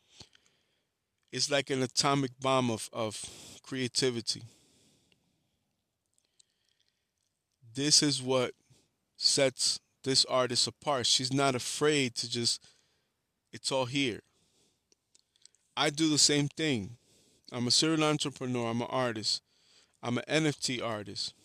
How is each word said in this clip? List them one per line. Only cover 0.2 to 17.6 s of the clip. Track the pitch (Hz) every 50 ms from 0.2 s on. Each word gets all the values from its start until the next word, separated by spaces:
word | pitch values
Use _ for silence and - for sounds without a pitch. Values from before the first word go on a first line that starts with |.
| - - _ _ _ _ _ _ _ _ _ _ _ _ _ _ _ _ _ _ _ _
it's | - 127 139 147
like | 143 143 131 -
an | 139 131
atomic | 127 120 - - - 143 139 139 135 123 127 -
bomb | 131 135 135 131 127 117
of, | 110 104 - -
of | - 120 113 107 101 - - - - - - - - -
creativity. | - - 135 131 127 120 - - 135 127 120 117 - - - 104 113 - - _ _ _ _ _ _ _ _ _ _ _ _ _ _ _ _ _ _ _ _ _ _ _ _ _ _ _ _ _ _ _ _ _ _ _ _ - _ _ _ _ _ _ _ _ _ _ _ _ _ _ _ _ _ _ _ _ _ _ _ _ 123 113 110
This | 135 143 151 147 -
is | 156 147 135 135
what | 127 127 131 127 123 - - _ _ _ _ _ _ _ _ _ _ _ _
sets | - - - - 147 135 131 - - - - - - - _ _ _
this | - 131 131 - -
artist | - 127 127 127 120 123 - -
apart. | - - _ - 151 143 127 113
She's | - - - 127 120
not | 135 143 139 139 127
afraid | 120 - - - - 147 151 151 143 131 120 -
to | - - 117
just, | 120 120 117 113 - - - - _ _ _ _ _ _ _ _ _ _ _ _ _ _ _ _
it's | - 107 - -
all | 143 131 127
here. | 120 135 127 139 120 95 - - _ _ _ _ _ _ _ _ _ _ _ _ _ _ _ _ _ _ _ _ _ _ _ _ _ _ _ _ _ _
I | 123 143 156
do | 147 151 160 156
the | 151 139
same | - - 147 143 147 143
thing. | - - 160 151 131 107 95 120 117 - _ _ _ _ _ _ _ _ _ -
I'm | 127 123